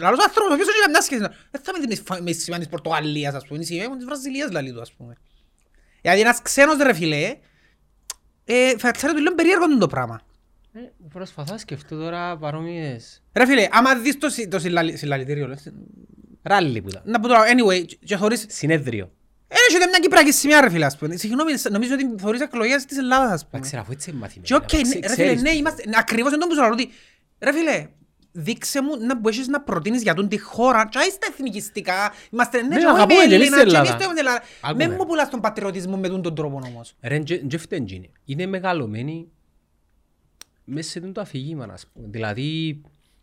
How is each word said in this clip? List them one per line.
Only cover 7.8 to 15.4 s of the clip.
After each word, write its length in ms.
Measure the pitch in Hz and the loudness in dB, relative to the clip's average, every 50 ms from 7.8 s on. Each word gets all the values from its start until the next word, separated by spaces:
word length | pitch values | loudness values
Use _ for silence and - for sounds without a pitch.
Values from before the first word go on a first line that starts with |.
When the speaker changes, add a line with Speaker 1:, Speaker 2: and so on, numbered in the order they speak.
| _ _ _ _ _ - - - _ _ _ _ _ | _ _ _ _ _ -18 -18 -18 _ _ _ _ _
Speaker 1:
ε, 320 | - 233 247 254 254 247 208 | 0 2 4 4 4 2 2
θα 120 | - 240 | 0 -2
ξέρετε, 280 | - - 269 302 311 302 | 0 0 -2 0 0 2
λίγο 160 | 294 370 359 | 0 0 2
περίεργο 300 | 311 330 339 381 381 359 320 | 4 4 4 4 4 4 4
είναι 80 | 285 226 | 4 4
το 60 | 180 | 2
πράγμα. 340 | - - 135 123 117 113 110 - _ _ _ _ _ _ _ _ _ | 2 0 -4 -4 -6 -8 -14 -18 _ _ _ _ _ _ _ _ _
Speaker 2:
Ε, 60 | _ 220 247 - _ _ 180 151 | _ -20 -20 -20 _ _ -20 -20
προσπαθώ 400 | - 180 185 180 _ 156 143 156 | -16 -16 -16 -14 _ -12 -10 -10
να 60 | 208 220 | -10 -12
σκεφτώ 380 | - - 151 147 - - 160 | -12 -14 -14 -14 -12 -14 -12
τώρα 400 | 156 160 170 170 175 175 180 175 | -10 -8 -8 -8 -6 -8 -8 -8
παρόμοιες 840 | 156 156 147 147 156 165 170 175 170 156 139 123 113 - - - _ _ _ | -8 -8 -8 -8 -8 -8 -8 -8 -8 -8 -8 -10 -12 -14 -20 -20 _ _ _
Speaker 1:
Ρε 140 | _ 214 254 | _ 4 4
φίλε, 220 | 247 277 233 196 175 | 6 6 4 4 6
άμα 240 | - 226 247 262 262 | 4 4 6 6 4
δεις 220 | 240 220 285 269 - | 2 2 -2 -2 0
το 100 | 311 285 | -2 -4
συ-, 200 | - 240 220 170 | -4 -4 -6 -4
το 100 | 190 180 | -4 -4
συλλαλη-, 380 | 160 180 175 170 165 165 165 | -2 0 0 0 0 -2 -4
συλλαλητήριο, 500 | - 151 143 139 135 127 135 147 147 | -6 -6 -6 -4 -4 -4 -6 -6 -6